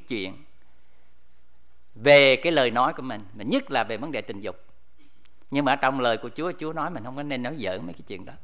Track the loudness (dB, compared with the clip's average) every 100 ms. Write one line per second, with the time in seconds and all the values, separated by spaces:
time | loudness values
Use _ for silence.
0 | -4 -4 -4 -8 -12 -14 -14 -14 -14 -14
1 | -12 -14 -14 -14 -12 -12 -12 -12 -12 2
2 | 10 10 10 8 4 4 4 4 2 0
3 | -6 -8 -8 -8 -2 0 2 0 0 -2
4 | -4 -6 -6 -8 -8 -8 -10 -12 -12 -12
5 | -14 -14 -14 -14 -4 0 2 4 2 4
6 | 2 2 -2 -6 -4 -4 -6 -4 -4 -6
7 | -8 -8 -4 -4 -4 -4 -4 -4 -6 -10
8 | -10 -10 -10 -12